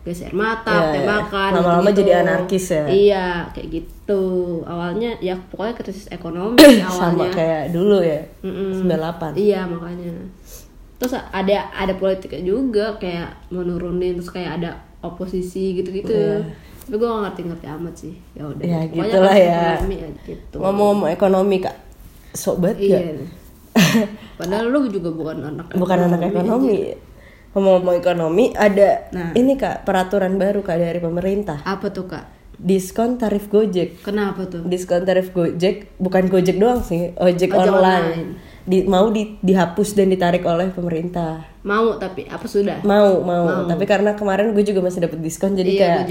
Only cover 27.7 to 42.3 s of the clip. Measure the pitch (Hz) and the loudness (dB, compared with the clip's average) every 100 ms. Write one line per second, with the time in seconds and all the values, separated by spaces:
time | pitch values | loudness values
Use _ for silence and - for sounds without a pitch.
27.7 | 185 185 175 180 175 160 175 254 - 208 | 4 4 2 2 0 0 2 2 4 2
28.7 | 196 196 - - 180 170 208 254 269 196 | 6 4 4 -2 -8 -2 2 2 2 -2
29.7 | - - 185 185 202 185 190 185 202 196 | -4 -2 0 0 0 0 0 0 0 -2
30.7 | 165 175 170 170 170 185 202 202 147 175 | -2 -2 -2 -4 -2 -2 -2 -4 -6 -6
31.7 | 190 208 185 185 170 - - - - 180 | -6 -6 -8 -10 -12 -14 -20 -20 -10 0
32.7 | 196 185 - 233 247 214 202 - 202 214 | 0 0 -2 -2 0 -2 -2 2 2 2
33.7 | 180 165 - - 208 202 180 185 175 170 | 0 -4 -6 -6 -2 -2 -4 -8 -8 -4
34.7 | 180 185 175 185 185 185 185 170 170 185 | -4 -2 -2 2 0 0 -2 -2 0 -2
35.7 | 202 - - 185 185 185 190 175 170 226 | -2 -10 -6 0 2 4 4 2 4 2
36.7 | 247 - 170 175 - 180 175 185 185 185 | 2 -2 -4 -4 2 2 2 2 4 4
37.7 | 190 185 185 165 165 151 - - - - | 6 4 4 0 -4 -8 -12 -18 -16 0
38.7 | 185 180 185 214 214 214 - 185 190 175 | 0 4 4 4 2 -4 -4 2 4 2
39.7 | - 202 202 190 185 175 175 175 170 190 | 0 -2 2 2 2 2 0 0 0 -2
40.7 | 185 175 160 175 175 165 160 160 - 196 | -4 -4 -4 -4 -4 -6 -8 -14 -14 -4
41.7 | 208 226 - 190 - - | 0 0 -2 -8 -10 -12